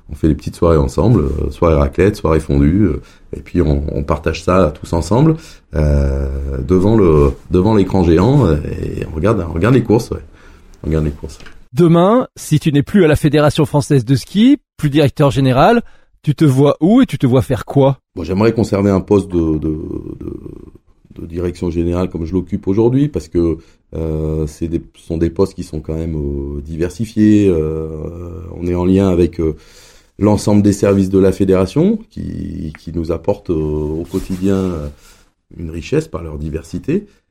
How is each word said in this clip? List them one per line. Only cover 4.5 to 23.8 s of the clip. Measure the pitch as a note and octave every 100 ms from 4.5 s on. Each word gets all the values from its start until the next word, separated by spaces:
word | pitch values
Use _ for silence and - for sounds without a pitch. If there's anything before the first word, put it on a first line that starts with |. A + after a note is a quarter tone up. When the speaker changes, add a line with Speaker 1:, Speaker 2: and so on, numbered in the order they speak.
| F#2 F2 -
Speaker 1:
tous | -
ensemble, | E2+ D#2+ A2+ D#3+ D#3+ - - _
euh, | D2+ D2+ C#2+ C#2 C2+ C#2 C#2 C#2 C2 C2
devant | F#2 G2+ A2+
le, | F2 D2+ C#2 - -
devant | F2+ G2+
l'écran | G#2+ F#2 F#2+
géant, | E2+ E2 G#2+ C#3+ F#2+
euh, | D2+
et | E2 E2 D#2+ - -
on | D#2
regarde, | F#2+ G#2 E2
on |
regarde | E2 G#2
les | C3+
courses, | B2 G#2+ -
ouais. | G2+ - - - - - -
On | D2+
regarde | D#2
les | D#2
courses. | D2 - - - - -
Speaker 2:
Demain, | B2 E3+ E3+ F#3 B3 - -
si | - D3+
tu | E3
n'es | C#3
plus | - G#3
à | D#3
la | C#3+
Fédération | D3+ D3 D3 - D3
française | D3 - C#3+
de | A2+
ski, | C#3 - G3 B3 C#4+ _ -
plus | D3+
directeur | C#3+ F3+ - C#3+
général, | C3+ C3 B2 F#3 A#3+ - - _ _
tu | -
te | -
vois | D#3 C3 C#3 -
où | E3 B3
et | B3+
tu | C#3
te | B2+
vois | B2+
faire | - -
quoi ? | - C#3+ C3+ C3+ _ F#2+
Speaker 1:
Bon, |
j'aimerais | E2 F#2 A2+
conserver | F#2+ F#2+ G2+ G2+
un | F#2
poste | - G2+ F#2+
de, | F2 D#2+ D#2
de, | D#2 D#2 - - D#2+ -
de, | - - - - - - _ _ _ -
de | E2+
direction | E2+ F2 E2+ F2+
générale | E2+ E2+ F2 F2+
comme | E2
je | E2
l'occupe | F#2 F2+ G2 F#2+
aujourd'hui, | G2+ A#2 C3+ D3
parce | F2 -
que, | E2+ E2+ D#2 - _